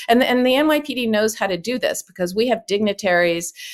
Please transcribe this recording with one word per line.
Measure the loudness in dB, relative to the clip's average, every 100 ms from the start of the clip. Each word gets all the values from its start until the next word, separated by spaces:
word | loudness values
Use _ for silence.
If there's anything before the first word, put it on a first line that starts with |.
| 2
and, | 2
and | 4 2 2
the | 2
N | 2
Y | 2
P | -2
D | -4 0
knows | 0 0 -2
how | -4
to | -2
do | -4 -2
this, | -2 -4
because | -8 -6 -4
we | 0 0
have | 0 -2
dignitaries | -2 0 -2 0 2 2 0 -6 -12 -16